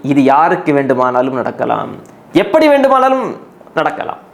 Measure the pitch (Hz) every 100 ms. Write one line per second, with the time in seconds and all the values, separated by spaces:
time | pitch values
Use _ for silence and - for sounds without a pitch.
0 | 135 143 131 139 170 180 156 143 135 123
1 | 127 127 131 127 117 117 120 110 110 90
2 | - - - 170 202 311 311 277 262 262
3 | 262 262 190 - - - - 160 151 -
4 | - - -